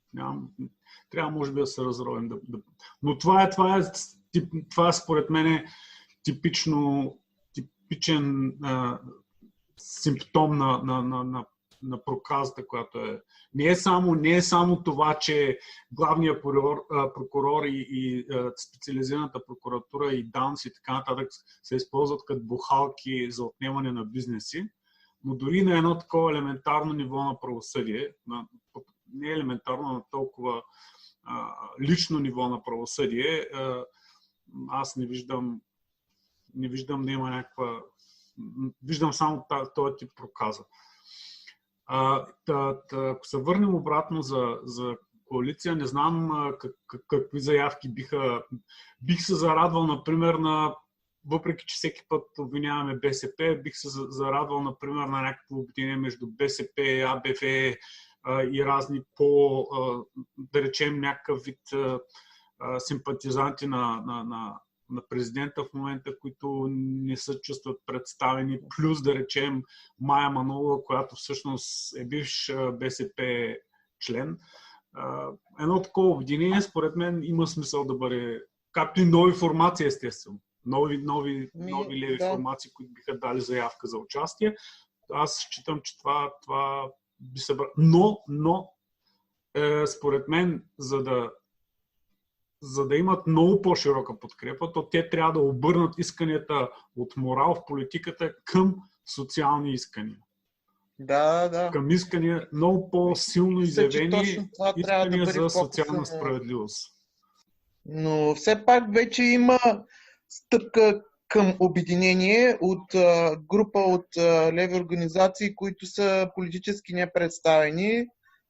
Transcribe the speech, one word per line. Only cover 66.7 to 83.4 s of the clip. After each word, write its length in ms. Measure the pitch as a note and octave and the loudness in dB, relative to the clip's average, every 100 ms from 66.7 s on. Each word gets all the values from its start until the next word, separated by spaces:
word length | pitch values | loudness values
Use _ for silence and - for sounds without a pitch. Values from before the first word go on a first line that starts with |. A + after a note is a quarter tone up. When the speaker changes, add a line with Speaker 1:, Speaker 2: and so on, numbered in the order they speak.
| C3+ C3 C3+ C3+ C3 | -2 -4 -4 -4 -6
Speaker 1:
се 240 | - C3+ | -6 -8
чувстват 360 | - C3+ C3 B2+ - | -10 -10 -10 -12 -10
представени, 720 | B2 - - C3 C3 C3+ C3 - - | -10 -10 -4 -2 0 -2 -4 -8 -2
плюс, 240 | D#3 D#3 | 0 2
да 140 | C3+ C3 | 0 0
речем, 480 | C3 D3 C#3+ C3 B2+ - _ - | -2 -2 -2 -2 -6 -16 _ -6
Мая 300 | C3 C#3+ C#3+ | 2 2 2
Манолова, 560 | C3+ C3 C#3 C#3+ C3+ - | 0 -2 -2 0 0 0
която 300 | C3+ C3+ C3 | -2 -2 -8
всъщност 840 | - C#3 C#3 B2+ - - - B2+ | -10 -8 -6 -6 -8 -10 -10 -10
е 80 | B2 | -6
бивш, 440 | D3 C#3 - - | -6 -4 -6 -4
а, 220 | C3+ B2+ | -2 -2
Б 200 | A#2+ C3 | -2 -4
С 240 | B2+ - - | -4 -8 -4
П 80 | B2+ A#2+ A2+ A2+ - _ _ _ | -2 -2 -4 -6 -16 _ _ _
член. 380 | - A#2+ D3+ E3+ _ - - - _ | -8 -6 -6 -10 _ -20 -20 -20 _
А, 360 | D3 C3 C3+ C3+ - _ - | -12 -10 -8 -10 -14 _ -4
едно 220 | D3+ F#3 | 0 0
такова 280 | - F#3+ F#3 | 0 2 4
обединение, 520 | C#3+ C3 D3 F3 G3 | 2 -2 0 2 2
според 340 | G3 E3 D#3 E3 | 0 0 -2 0
мен, 240 | F3 E3+ | -2 -2
има 240 | D3+ E3 E3 | -2 0 0
смисъл 380 | D#3 C3+ D3 C3+ | -2 -4 -4 -2
да 80 | |
бъде, 480 | B2+ B2+ B2 A#2+ A2+ - _ _ | -2 -2 -2 -4 -8 -12 _ _
както 300 | E3 D#3 F#3 | -2 0 4
и 40 | F3 | 6
нови 280 | E3 F3+ | 8 8
формации, 520 | F3+ E3+ D#3+ F3 F3 C#3+ | 6 2 4 4 4 0
естествено. 540 | C3+ A#2+ - - - _ _ - | -2 -6 -10 -14 -18 _ _ -4
Нови, 320 | C3+ D3+ C#3+ | 0 0 0
нови, 520 | C#3+ D3 C#3+ C#3 C3 E3 | -2 -2 -2 -6 -8 -12
Speaker 2:
Ми, 160 | F3+ | -8
Speaker 1:
нови 280 | - - C3+ | -6 -6 -6
леви 180 | C3+ B2+ | -4 -2
Speaker 2:
да. 120 | F#3 | -2
Speaker 1:
формации, 400 | B2+ C3 C3+ - | -2 -4 -8 -12
които 200 | - B2 | -18 -20
биха 260 | - - C3+ | -12 -10 -6
дали 220 | B2 B2+ | -4 -4